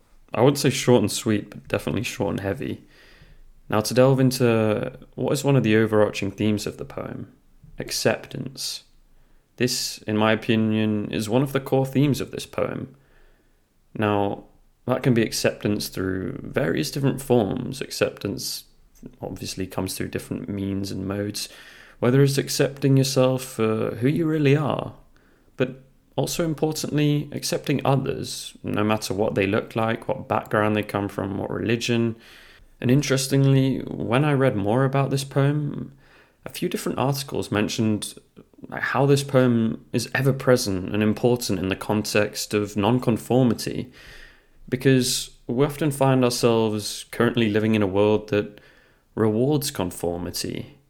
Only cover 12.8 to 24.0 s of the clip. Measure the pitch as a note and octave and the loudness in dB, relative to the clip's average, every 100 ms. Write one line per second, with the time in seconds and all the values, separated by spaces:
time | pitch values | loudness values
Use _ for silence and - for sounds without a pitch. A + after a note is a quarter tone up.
12.8 | - - _ _ - _ _ _ _ _ | -10 -14 _ _ -20 _ _ _ _ _
13.8 | _ - G#2+ G2+ G2+ - - _ _ _ | _ -2 0 2 0 -4 -12 _ _ _
14.8 | - B2+ C#3 A#2 A2 - A2+ - - G#2 | -4 0 2 2 2 0 -2 -2 -2 -2
15.8 | - - F#2+ F#2 F#2 - - - D3 - | -4 -4 -4 -4 -6 -8 -6 -2 0 -2
16.8 | C3 D3 C3+ C#3 - B2 G2 F#2 - - | -2 -2 -2 -2 2 2 2 -2 -6 -8
17.8 | - - - - G2+ A#2+ - - - _ | -10 -2 -2 -2 -6 -6 -8 -10 -14 _
18.8 | _ _ - - F#2+ F#2 G2+ - F#2 - | _ _ -20 -14 -12 -10 -10 -8 -6 -4
19.8 | F#2 - - - - - - G2+ G2 G2 | -4 -4 -6 -6 -6 -8 -6 -6 -4 -4
20.8 | G2 G2 F#2+ G2+ G#2 G2+ - - - - | -6 -6 -6 -4 -6 -6 -10 -14 -20 -20
21.8 | - - B2 C3+ C#3 C#3 - - C#3+ - | -20 -2 2 6 4 2 -2 0 -2 0
22.8 | C#3 C3+ C3+ - B2+ B2+ - - A2 A2 | 4 4 4 4 2 2 -4 -2 0 0
23.8 | G#2+ G#2+ | -2 0